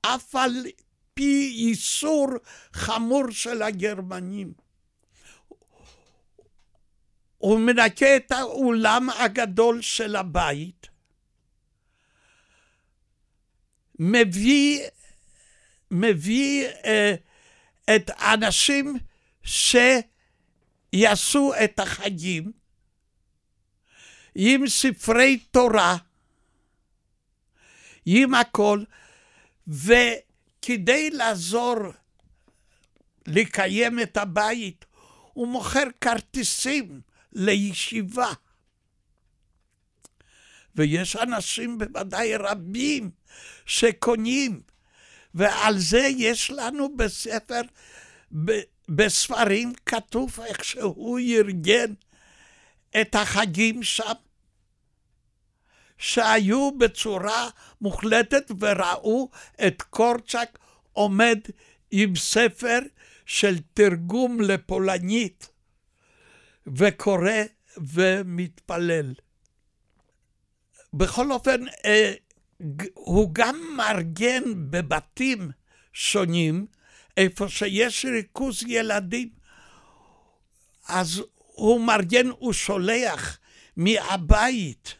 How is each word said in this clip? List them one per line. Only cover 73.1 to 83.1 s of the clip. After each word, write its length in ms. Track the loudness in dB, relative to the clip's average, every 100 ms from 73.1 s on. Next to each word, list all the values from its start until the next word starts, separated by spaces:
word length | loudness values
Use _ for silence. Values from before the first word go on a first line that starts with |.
| 2 2
גם 440 | 2 0 0 -10 -4
מארגן 640 | -2 -2 -4 -2 -2 0 -4 -6 -6
בבתים 800 | -6 -2 -6 -6 -6 -4 -4 -8 -14 _ _ _
שונים, 720 | -6 -2 0 0 0 0 -2 -6 _ _ _ _ 0
איפה 320 | 0 0 -8
שיש 560 | -4 -4 0 0 -2
ריכוז 580 | -4 -4 -6 -6 -6 -6 -4
ילדים, 640 | -4 -2 -4 -4 -6 -8 _ _ _ -20 -20 _ _ _ _ _ _ _ _ _ _ -6
אז 340 | -4 -2 -6 -10 _
הוא 440 | _ 0 4 4
מארגן, 460 | 4 0 2 2 2 -2
הוא 140 | -4
שולח 840 | -4 -2 -2 0 0 -2